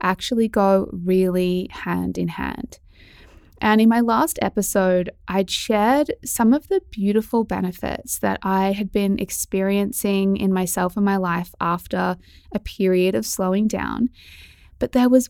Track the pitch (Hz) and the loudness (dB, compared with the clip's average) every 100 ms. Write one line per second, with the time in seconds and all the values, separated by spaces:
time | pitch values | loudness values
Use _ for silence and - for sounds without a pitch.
0 | 185 185 - 233 226 214 196 190 - 175 | -4 -2 -2 0 0 2 4 2 0 -4
1 | 175 185 185 180 180 180 185 - 180 175 | 0 2 2 2 0 0 -4 -8 -6 -4
2 | 180 180 175 - 67 - - - - - | -4 -4 -4 -4 -8 -8 -12 -16 -20 -20
3 | - - - - - - 214 220 226 233 | -20 -20 -20 -20 -20 -2 2 4 6 4
4 | 233 226 320 - 190 208 196 202 185 180 | 2 2 0 -2 -4 -2 -2 0 2 2
5 | 180 - - 190 190 - - 220 214 277 | 0 -8 -4 -2 -2 -4 -2 2 4 2
6 | 294 - - - 226 285 - 392 - - | 0 -6 -6 2 4 4 2 -2 -2 -2
7 | 196 214 220 233 220 190 185 180 - - | 0 0 0 -2 -2 -4 -4 -4 -8 -8
8 | - - 196 190 190 190 190 196 196 208 | -8 -4 -2 -2 0 0 0 -2 -2 0
9 | 196 196 190 - - 190 190 202 202 - | 0 0 -4 -8 -4 -2 0 0 -2 -2
10 | 208 196 196 196 190 185 185 - 180 208 | -2 0 0 0 0 0 -2 -2 -2 0
11 | 202 196 185 170 180 - 170 175 - 190 | 0 0 0 -4 -6 -6 -4 -4 -4 -4
12 | 185 180 - - - 220 - - 190 185 | -2 -4 -12 -20 -10 -8 -8 -2 2 2
13 | 185 214 220 - 185 190 214 208 55 55 | 2 0 -4 -4 -2 0 0 -2 -4 -2
14 | 247 - - - - _ - - - 254 | -4 -4 -20 -20 -20 _ -20 -8 -2 2
15 | 247 254 | 6 4